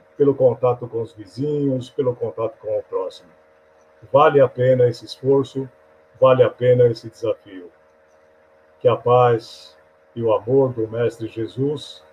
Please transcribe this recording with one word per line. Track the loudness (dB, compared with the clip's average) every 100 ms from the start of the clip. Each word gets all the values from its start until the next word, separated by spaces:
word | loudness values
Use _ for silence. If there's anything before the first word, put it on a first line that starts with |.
| _ -2
pelo | 0
contato | 2 0 2 -2 -4 -6
com | -8
os | -10
vizinhos, | -14 -18 -8 -6 -4 -2 -4 -8
pelo | -4 -4 -4
contato | -8 -6 -8 -8
com | -8 -8
o |
próximo. | -6 -8 -8 -12 _ _ _ _ _ _ _ _ -2
Vale | 2 4 4
a | 2
pena | 2 0 2 2
esse | 0 -14
esforço, | -8 0 0 0 -8 -12 _ _ _ _ _
vale | 2 4
a | 2
pena | 2 0 4 2
esse | 0 -12
desafio. | -8 -6 -6 -10 -20 -20 _ _ _ _ _ _ _ _ _ _ _
Que | 0
a | 0
paz | 2 4 4 0 -6 -20 -20 _ _ _ _ -6
e |
o | -2
amor | -2 0 0 0
do | -2 -8
Mestre | -4 -4 -4 -12
Jesus | -10 -10 -6 -6 -6 -12 -20 _